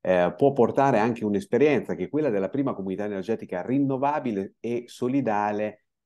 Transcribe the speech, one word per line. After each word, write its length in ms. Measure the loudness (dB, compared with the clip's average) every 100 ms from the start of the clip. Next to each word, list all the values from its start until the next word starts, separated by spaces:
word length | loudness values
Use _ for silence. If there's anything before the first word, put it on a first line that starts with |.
eh, 320 | 0 2 2 4
può 160 | 2
portare 460 | 4 2 4 4 4
anche 260 | 2 0
un'esperienza 680 | -2 -2 0 4 4 4 0
che 100 | -4
è 40 | -4
quella 220 | -2 0
della 180 | 0 -2
prima 260 | -2 -4
comunità 300 | -4 -6 -4
energetica 580 | -4 -4 -4 -6 -6 -8
rinnovabile 920 | -2 0 0 0 -2 -2 -2 -4 -6 -8
e 240 | -6 -6 -8
solidale 1000 | -6 -2 0 0 0 0 0 -4 -6 _ _